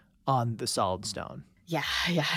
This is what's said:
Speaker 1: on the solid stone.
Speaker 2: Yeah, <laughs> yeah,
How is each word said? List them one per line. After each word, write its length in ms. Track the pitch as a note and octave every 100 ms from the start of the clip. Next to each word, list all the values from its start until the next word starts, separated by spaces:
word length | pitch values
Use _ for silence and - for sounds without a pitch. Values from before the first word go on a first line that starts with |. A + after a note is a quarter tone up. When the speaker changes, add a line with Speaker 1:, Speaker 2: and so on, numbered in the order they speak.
| _ _ -
Speaker 1:
on 280 | C3 A#2 A2+
the 80 | B2
solid 380 | - G2+ F#2
stone. 400 | - - - - - _ -
Speaker 2:
Yeah, 160 | D#3+ C#3+
<laughs> 140 | - -
yeah, 140 | E3+ D3